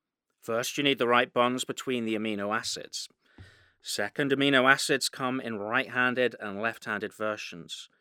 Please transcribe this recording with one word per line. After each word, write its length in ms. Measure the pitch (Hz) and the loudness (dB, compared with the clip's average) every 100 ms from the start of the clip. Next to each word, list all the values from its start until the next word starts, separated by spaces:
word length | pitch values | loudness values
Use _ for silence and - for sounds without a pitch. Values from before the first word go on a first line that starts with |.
| _ _ _ _ | _ _ _ _
First, 340 | - 113 131 - | -4 -2 -2 0
you 60 | |
need 160 | 143 131 | 0 2
the 80 | 120 | 4
right 260 | 120 127 | 4 4
bonds 320 | 123 123 127 - | 2 2 2 -6
between 400 | 127 - 123 113 | -8 -4 -2 -2
the 100 | 110 | -2
amino 400 | 110 101 101 110 | -2 -2 -2 -2
acids. 540 | - - - - - _ _ - - - _ _ | -4 -8 -10 -12 -12 _ _ -20 -20 -20 _ _
Second, 500 | - - 104 - 139 | -8 -4 -4 -2 0
amino 400 | 135 139 135 131 | 4 6 6 8
acids 380 | 139 - 135 - | 6 4 0 0
come 320 | - 127 127 | -4 -4 -4
in 160 | 117 107 | -6 -6
right-handed 800 | 104 127 - 123 127 123 123 120 | -2 -2 0 0 0 2 0 -2
and 220 | 104 98 | -8 -4
left-handed 520 | 113 - 123 104 104 | -6 -6 -6 -6 -6
versions, 760 | - 107 90 - 87 78 - - _ | -4 -6 -4 -10 -14 -14 -16 -16 _